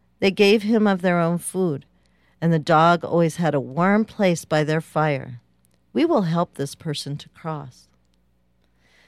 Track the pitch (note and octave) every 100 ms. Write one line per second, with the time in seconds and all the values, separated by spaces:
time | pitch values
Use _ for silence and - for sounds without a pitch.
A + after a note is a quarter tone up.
0 | _ - G3 F#3+ G3+ A3 G3+ A3+ G#3 F#3+
1 | F#3 F3 E3+ E3+ - F#3 F#3 C#3+ - _
2 | _ _ _ - E3 E3 D3 D#3 E3 F3
3 | - E3+ E3 D#3+ E3 C#3+ B2 C#3 F#3 G#3
4 | A3 - F#3+ E3 - D#3 D3+ D#3+ - D#3
5 | D#3 C#3 - A#2+ _ _ _ _ _ A#3
6 | D#4+ D4 F3 E3+ F3 - C#3+ - E3 C#3
7 | C#3 C#3+ - _ E3 D#3 C3+ - _ _
8 | _ _ _ _ _ _ _ _ _ _